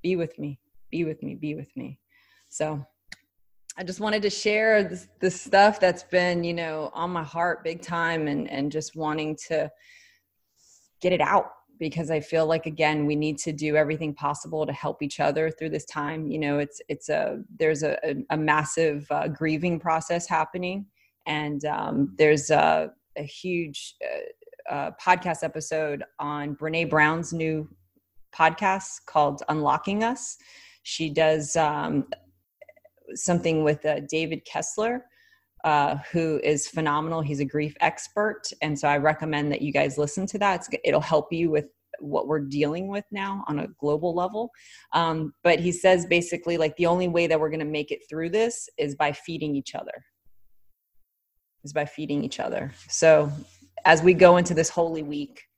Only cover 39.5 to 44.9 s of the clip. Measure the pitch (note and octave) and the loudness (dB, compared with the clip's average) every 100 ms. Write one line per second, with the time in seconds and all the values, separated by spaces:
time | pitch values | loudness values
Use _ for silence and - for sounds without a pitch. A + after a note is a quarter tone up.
39.5 | C#3+ D3 C#3 C#3+ C#3 D3 - F#3+ G3+ G3+ | -2 -2 0 0 0 -4 -2 -4 2 2
40.5 | F3+ - - D#3 D3 D3+ D#3 - E3 E3+ | 0 -4 -2 2 2 4 0 2 0 2
41.5 | D3+ D3 _ _ - D3 D3+ C3+ D#3 C#3 | 2 -2 _ _ -14 -4 -4 0 -2 -2
42.5 | C#3+ D3 E3 F#3+ G3+ - G3+ G3 G3 - | 0 0 -2 -6 -8 -8 -8 -6 -6 -4
43.5 | D3 - - C#3+ D3+ F3 E3+ F#3 G#3+ A#3 | -4 -6 -4 -2 0 0 -2 -4 -4 -8
44.5 | _ - - _ | _ -20 -20 _